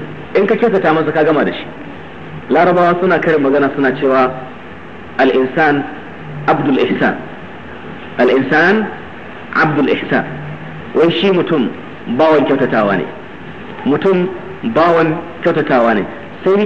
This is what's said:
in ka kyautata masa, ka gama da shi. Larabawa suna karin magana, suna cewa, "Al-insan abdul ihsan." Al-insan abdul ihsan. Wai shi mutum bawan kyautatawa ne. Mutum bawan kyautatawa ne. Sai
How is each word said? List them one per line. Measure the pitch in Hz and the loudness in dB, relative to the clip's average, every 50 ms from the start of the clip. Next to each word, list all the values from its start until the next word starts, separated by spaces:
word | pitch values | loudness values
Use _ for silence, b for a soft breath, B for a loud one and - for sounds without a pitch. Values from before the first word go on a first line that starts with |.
| - - - - - - - | -6 -10 -12 -14 -8 -2 0
in | 190 208 | 2 2
ka | 202 226 | 2 2
kyautata | - 233 226 196 190 180 160 | 2 2 2 2 2 2 2
masa, | 156 160 151 147 | 2 2 2 0
ka | 143 156 | 2 2
gama | 151 160 156 143 113 | 4 4 4 2 2
da | 92 | 0
shi. | 87 - - - - - - - - - - - - - - - - - - - | -2 -6 -10 -12 -14 -14 -14 -14 -14 -16 -16 -16 -16 -16 -16 -14 -14 -10 -4 0
Larabawa | - 156 180 180 175 180 175 175 175 175 | 2 4 4 4 4 4 4 4 4 2
suna | 185 180 170 151 | 2 2 2 2
karin | - 170 156 151 | 2 2 2 2
magana, | 139 135 139 143 139 139 - | 4 4 4 4 2 2 2
suna | 143 139 131 | 2 0 0
cewa, | 127 - 139 135 131 131 127 127 - - - - - - - - - - - - - - - - - - | 0 2 2 2 4 4 2 2 0 -4 -10 -12 -14 -16 -16 -16 -16 -16 -16 -18 -16 -16 -16 -6 0 2
"Al-insan | 131 131 120 131 131 127 - 165 156 147 143 139 131 - - - - - - - - - - - - | 2 4 4 4 2 2 2 2 2 4 2 2 -2 -4 -8 -12 -14 -14 -14 -14 -14 -12 -12 -4 0
abdul | - 160 147 - - - - | 0 0 2 2 2 2 2
ihsan." | - - - - 143 107 - - - - - - - - - - - - - - - - - - - - - - | 2 2 2 2 0 0 0 -2 -8 -12 -14 -14 -16 -16 -16 -16 -16 -16 -16 -14 -14 -14 -14 -14 -14 -6 -2 2
Al-insan | 123 123 120 135 131 131 156 151 170 180 208 220 208 - - - - - - - - - - - - - - | 2 4 4 2 2 2 2 4 4 4 4 2 0 -2 -6 -10 -14 -16 -16 -16 -16 -16 -16 -16 -12 -4 0
abdul | - 160 151 143 143 135 - | 0 0 2 2 2 2 2
ihsan. | - - - - 143 113 85 - - - - - - - - - - - - - - | 0 0 -2 -2 -2 -2 -2 -4 -8 -10 -10 -12 -12 -12 -14 -14 -14 -14 -10 -4 0
Wai | - 156 170 | 2 4 4
shi | 165 - 202 202 | 2 2 2 2
mutum | 190 175 151 - 170 147 113 90 - - - - - - - 113 117 | 2 2 2 2 0 0 0 -2 -4 -8 -14 -14 -16 -12 -8 -4 0
bawan | 127 156 160 156 147 135 | 2 4 4 4 4 4
kyautatawa | 131 139 139 131 98 - 113 107 101 98 | 2 2 2 2 2 2 2 2 2 0
ne. | 90 71 - - - - - - - - - - - - - - - - | 0 -2 -6 -8 -14 -16 -16 -16 -16 -16 -14 -14 -14 -14 -14 -12 -6 -2
Mutum | 247 277 - - 196 190 185 180 185 - - - - - - - 117 113 | 0 0 2 2 2 2 2 2 -2 -4 -8 -12 -12 -10 -8 -6 -2 2
bawan | 147 165 175 170 165 160 160 156 170 - - - - | 2 4 4 4 4 2 2 0 -2 -6 -10 -8 -2
kyautatawa | - 175 - 151 151 151 143 123 117 113 113 | 0 0 0 0 0 2 2 4 4 4 2
ne. | 104 92 - - - - - - - - | 0 -2 -4 -8 -12 -14 -14 -10 -2 0
Sai | 185 190 202 214 | 2 2 2 2